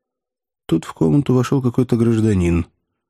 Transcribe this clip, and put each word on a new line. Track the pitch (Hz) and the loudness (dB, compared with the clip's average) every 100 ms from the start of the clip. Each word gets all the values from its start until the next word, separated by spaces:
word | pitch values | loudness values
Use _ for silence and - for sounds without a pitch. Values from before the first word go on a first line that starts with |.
| _ _ _ _ _ _ - | _ _ _ _ _ _ -4
Тут | 165 | -4
в | - | -4
комнату | - 160 147 139 | -4 0 0 2
вошел | 127 123 139 | 0 0 0
какой-то | 127 127 123 117 | -2 -2 0 0
гражданин. | 117 113 110 98 87 85 82 _ _ _ _ | 0 2 2 0 0 0 -4 _ _ _ _